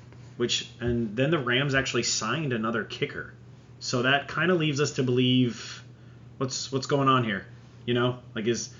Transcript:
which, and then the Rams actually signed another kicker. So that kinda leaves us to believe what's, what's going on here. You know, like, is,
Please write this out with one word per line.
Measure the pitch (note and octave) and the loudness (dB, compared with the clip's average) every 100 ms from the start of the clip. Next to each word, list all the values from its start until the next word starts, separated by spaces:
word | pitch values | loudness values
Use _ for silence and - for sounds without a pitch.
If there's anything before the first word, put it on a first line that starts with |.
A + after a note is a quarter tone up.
| - - - - | -20 -20 -12 -4
which, | A#2+ - - - | 0 0 -4 -6
and | A#2+ A#2+ A2+ G#2+ | -2 0 0 0
then | C#3+ | 2
the | E3 | 2
Rams | A#2+ B2 C#3+ | 2 2 2
actually | C3+ C3 B2 | 0 0 0
signed | A#2 - A2 C#3+ D3 | 0 -2 -2 -2 -2
another | A#2 A2 A2+ | -2 0 -2
kicker. | G2 - C#3+ F2 - - - - - - | -4 -4 -6 -6 -12 -16 -20 -20 -20 -12
So | - B2+ | -4 0
that | B2+ C#3 - | 4 2 2
kinda | - E3+ | -2 2
leaves | F3 D#3 C3 | 2 2 0
us | C#3 | 0
to | - | 0
believe | B2+ B2 B2+ B2+ B2 A2 - - - - - - - - | 0 4 4 4 4 0 -10 -14 -18 -20 -20 -20 -16 -6
what's, | C3 - - | -6 -6 -4
what's | C3+ - | -4 0
going | C#3+ C3+ | 2 4
on | C3 | 4
here. | A2+ F#2+ - - - - - | 2 -2 -6 -18 -20 -10 -2
You | |
know, | A#2+ B2 B2 - | 2 2 -2 -8
like, | A2+ G#2+ | -4 -2
is, | A2+ - - | -2 -4 -14